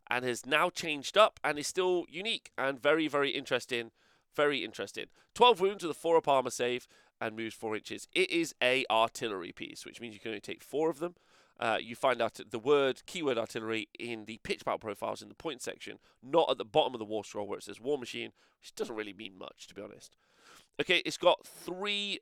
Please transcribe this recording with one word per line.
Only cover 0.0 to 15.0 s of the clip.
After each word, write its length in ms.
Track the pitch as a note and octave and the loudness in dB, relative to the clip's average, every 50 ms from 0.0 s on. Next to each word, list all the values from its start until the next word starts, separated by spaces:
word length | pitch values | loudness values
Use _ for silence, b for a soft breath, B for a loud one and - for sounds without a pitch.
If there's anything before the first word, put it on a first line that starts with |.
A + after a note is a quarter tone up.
| b - | b -4
and 160 | A#2+ B2 B2 | -4 -2 -2
has 200 | B2+ A#2+ - - | -2 -4 -4 -2
now 240 | B2 D3+ D3+ E3+ F3+ | 0 2 2 2 2
changed 480 | - - - E3 D3+ C#3+ C3 - - | 0 -4 -6 -6 -6 -6 -6 0 6
up 240 | G3 G#3+ - - - - | 6 6 6 4 0 -4
and 160 | D3+ D3+ D3 | -4 -2 -2
is 80 | C#3+ | -4
still 380 | - - F#3 F#3 F#3 F3+ F3 D#3+ - | -2 0 2 2 2 2 2 0 -4
unique 440 | C#3 E3+ G3 A3+ A3 - - - _ - | -8 -6 -4 -4 -4 -6 -8 -12 _ -2
and 200 | B2+ C3+ C#3 A#2+ | -2 -2 -2 2
very, 280 | A2 C#3+ D#3 E3 D#3+ D3 | 4 4 4 6 4 2
very 220 | C#3 C#3+ C#3 C#3 | 2 2 2 2
interesting. 640 | - C3 C3 - C3+ A#2+ - - B2+ A#2 A2+ A2+ b b b b b b b b _ | 0 -2 -2 0 0 -2 0 -2 -4 -4 -4 -6 b b b b b b b b _
Very 300 | - D3 D3 C#3+ B2+ F2+ | 2 4 4 4 2 -2
interesting. 420 | A2+ - - G2+ - - - - - b b b b b | -4 -6 -8 -10 -8 -6 -10 -10 -10 b b b b b
Twelve 260 | - A3+ B3 A3+ E3 | 8 8 8 8 8
wounds 220 | F#3 G3 G#3 G3 F3+ | 4 2 2 0 -4
with 80 | D#3+ | -6
a 80 | C#3 - | -6 -2
four 180 | - E3 E3+ | 2 4 6
up 120 | D#3+ - D3+ | 6 6 6
armor 220 | C#3 C3 B2+ B2+ | 6 4 4 2
save 360 | - - C3+ B2 B2 B2 - b b b b b b _ | -2 -2 -2 0 -2 -2 -6 b b b b b b _
and 160 | A#2 A2+ G#2+ | -6 -6 -4
moves 180 | A2 A2+ A2 - | -4 -6 -6 -8
four 220 | - - A2 A2 | -6 -6 -4 -4
inches. 320 | G#2 - - A2+ - - - _ | -4 -6 -8 -10 -10 -12 -4 _
It 160 | E3+ F#3 - | 0 0 2
is 240 | C#3+ E3+ E3 D#3 - - B2 | 2 0 0 -2 -2 2 2
a 220 | B2+ B2+ C3 B2+ - | 4 4 2 2 2
artillery 640 | G#2+ A2+ A2+ A#2 - - B2+ A2+ G2+ F#2 E2+ - - | 4 4 4 4 2 -4 -4 -4 -4 -4 -6 -8 -10
piece, 320 | - - - - - - | -12 -12 -12 -12 -14 -16
which 160 | - - - | -16 -14 -14
means 140 | A#2 A#2+ G#2+ | -14 -14 -14
you 60 | G2 | -12
can 100 | - A2+ | -10 -8
only 100 | A2 G2+ | -8 -8
take 220 | - - F#2+ - - | -8 -10 -12 -12 -12
four 260 | - - C#3+ D#3+ D#3+ | -6 -2 0 0 0
of 120 | D#3 C3+ | 0 -2
them. 160 | E3 F3 F3 b b b b b b b b - | -6 -8 -8 b b b b b b b b -4
Uh, 180 | - A#2 A2 E2+ | -2 0 0 0
you 140 | C2 A2+ A#2+ | -2 -6 -6
find 280 | - - C3+ B2 A#2 A#2 | 0 0 2 2 2 0
out 180 | G#2+ - - G2 G#2 | -2 -2 -8 -12 -8
the 80 | A#2 A#2 | -8 -4
word, 440 | G#2+ C3+ D3 C#3+ C#3 C3 B2+ - - | 2 4 4 4 4 2 0 -2 -8
keyword 320 | - - F#3 D#3 C#3 B2 A2+ | -10 -8 -4 -2 0 0 0
artillery 500 | A2+ - - A#2+ A2 A2 A2+ A2 G2+ - _ - | -2 -4 -6 -8 -6 -4 -4 -4 -6 -8 _ -12
in 260 | - A#2+ A#2 A2 G#2+ | -10 -8 -8 -10 -10
the 140 | G#2+ A2+ G#2+ _ | -12 -14 -12 _
pitch 220 | - G3+ - - | -8 -8 -6 -4
battle 140 | - G#2 - | -4 -4 -4
profiles 420 | - G#2+ G2+ - | -4 -8 -8 -6